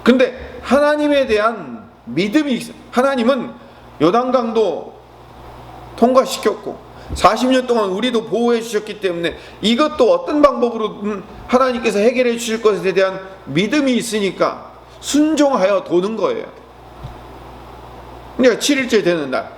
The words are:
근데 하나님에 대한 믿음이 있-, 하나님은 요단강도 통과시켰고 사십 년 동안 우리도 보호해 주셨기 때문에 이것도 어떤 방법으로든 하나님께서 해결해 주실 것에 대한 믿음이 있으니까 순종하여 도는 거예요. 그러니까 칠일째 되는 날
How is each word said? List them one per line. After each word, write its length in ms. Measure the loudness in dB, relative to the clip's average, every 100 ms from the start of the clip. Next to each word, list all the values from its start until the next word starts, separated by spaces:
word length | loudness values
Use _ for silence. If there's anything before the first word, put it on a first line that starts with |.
근데 560 | 4 4 2 -2 -14 -14
하나님에 640 | 0 2 4 2 2 2 2
대한 460 | 2 0 -2 -12 -16 -18 -20 -8
믿음이 480 | -2 0 0 0
있-, 200 | -4 -6 -16 -6
하나님은 600 | -2 0 0 0 0 -4 -12 -20 -20 -20 0
요단강도 920 | 2 2 2 0 0 0 0 -2 -10 -18 -20 -20 -20 -20 -20 -20 -20 -20 -20 0
통과시켰고 880 | 4 4 2 -2 -4 -4 -10 -12 -16 -20 -12
사십 360 | 2 2 4 2
년 180 | 2 2
동안 220 | 0 0
우리도 360 | -2 -2 -2 -2
보호해 360 | 0 2 0
주셨기 380 | 0 -6 -6 -6
때문에 380 | -4 -2 -4 -6 -18 -4
이것도 500 | -2 2 0 2 2
어떤 300 | 2 0 4
방법으로든 840 | 4 4 -2 -2 -6 -6 -6 -8 -10 -18 -2
하나님께서 520 | 2 2 0 -2 2
해결해 340 | 2 2 0
주실 280 | 0 -4 0
것에 320 | 2 2 0
대한 260 | 2 0 -2 -12 -16 -4
믿음이 480 | -2 0 2 2
있으니까 760 | 0 -2 -2 -2 0 -2 -2 -14 -20 -20 -16
순종하여 840 | -2 2 2 4 2 4 2 0
도는 340 | 0 -2 0 -2
거예요. 280 | -4 -4 -8 -16 -20 -20 -20 -18 -18 -18 -20 -20 -20 -20 -20 -20 -20 -20 -20 -20 -16 2
그러니까 220 | 2 2
칠일째 440 | 0 0 2 0
되는 260 | 2 -2 -2
날 200 | -6 -6